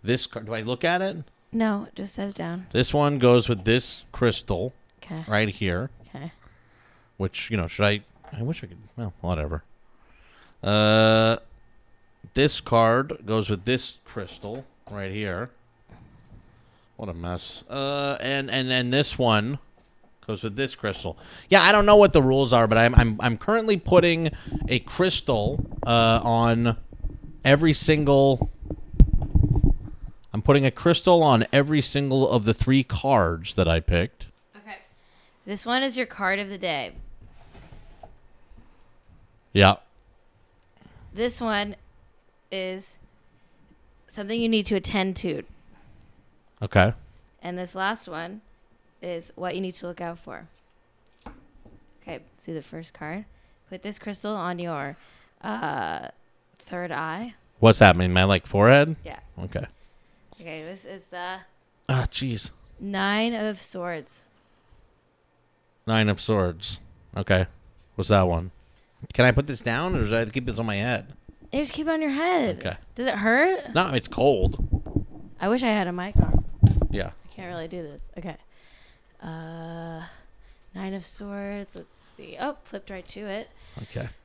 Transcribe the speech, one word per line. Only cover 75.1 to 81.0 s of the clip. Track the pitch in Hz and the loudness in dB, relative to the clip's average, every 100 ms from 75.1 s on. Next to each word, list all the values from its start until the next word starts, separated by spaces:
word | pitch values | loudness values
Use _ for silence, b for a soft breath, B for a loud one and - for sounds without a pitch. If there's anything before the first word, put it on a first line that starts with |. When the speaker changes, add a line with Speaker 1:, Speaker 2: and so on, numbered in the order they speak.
| - - - | -14 -18 -6
Speaker 2:
I | 185 | -2
wish | 247 | 0
I | 247 | 0
had | 214 180 | 0 -2
a | |
mic | 180 180 - | -6 0 2
on. | - - - - - - - | 4 2 0 2 4 4 0
Speaker 1:
Yeah. | 107 92 - - | -2 -6 -10 -20
Speaker 2:
I | - | -16
can't | 180 | -12
really | 175 165 | -12 -10
do | 180 | -12
this. | 156 143 - - | -12 -16 -16 -14
Okay. | 175 156 - b b b b b b _ | -14 -14 -20 b b b b b b _
Uh, | - 160 165 165 165 165 165 160 165 B B B B B B | -16 -14 -14 -16 -14 -14 -14 -14 -16 B B B B B B
Nine | 185 190 | -14 -12
of | 190 | -12